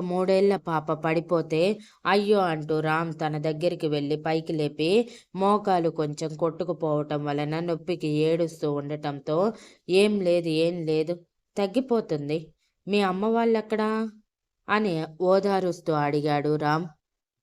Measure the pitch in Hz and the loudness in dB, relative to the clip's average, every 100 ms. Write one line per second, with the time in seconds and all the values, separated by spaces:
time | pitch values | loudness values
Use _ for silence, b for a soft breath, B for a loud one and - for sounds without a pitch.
0 | 180 180 185 190 202 190 170 160 156 156 | 0 0 2 4 4 0 -2 -4 -2 -2
1 | 160 165 170 165 156 160 185 208 B B | 0 -2 2 0 0 0 0 0 B B
2 | - 202 202 202 180 156 151 156 156 160 | 0 2 4 2 2 -2 -2 -2 0 0
3 | 170 151 156 151 160 151 175 170 156 147 | -2 -4 -4 -2 -4 0 -2 0 -2 -2
4 | 143 151 160 160 160 156 147 147 160 220 | -2 -2 0 -2 -2 -2 -2 0 2 2
5 | 240 B B 185 196 208 202 180 165 160 | 0 B B 0 2 2 2 2 2 -2
6 | 151 147 156 156 165 160 175 156 160 151 | -4 -4 -8 -2 -4 -2 -6 -2 0 0
7 | 147 147 147 143 147 160 170 160 160 175 | 0 -4 -2 -2 -2 -2 -2 -4 -4 -4
8 | 156 151 156 165 160 165 151 143 143 151 | -2 2 2 2 -2 -2 -4 -2 -4 -6
9 | 151 143 156 160 214 B B B - 185 | -6 -6 -2 0 0 B B B 0 2
10 | 208 208 175 175 165 156 170 175 156 156 | 4 2 2 2 2 2 0 0 -2 0
11 | 156 175 _ _ _ - 196 240 262 233 | 0 -4 _ _ _ -4 -2 -2 0 -2
12 | 214 147 143 160 156 _ _ _ 180 208 | 0 -4 -2 -6 -6 _ _ _ -2 0
13 | 190 185 220 226 233 220 220 214 214 220 | 2 0 0 2 2 2 0 -2 0 -2
14 | 220 - _ _ _ _ - 214 208 160 | -4 -8 _ _ _ _ -2 0 0 -2
15 | 160 156 180 196 202 190 180 170 170 151 | -4 0 4 4 4 0 0 -4 -2 0
16 | 147 147 147 147 147 151 147 156 175 _ | 2 0 0 0 0 0 2 0 -2 _
17 | _ _ _ _ | _ _ _ _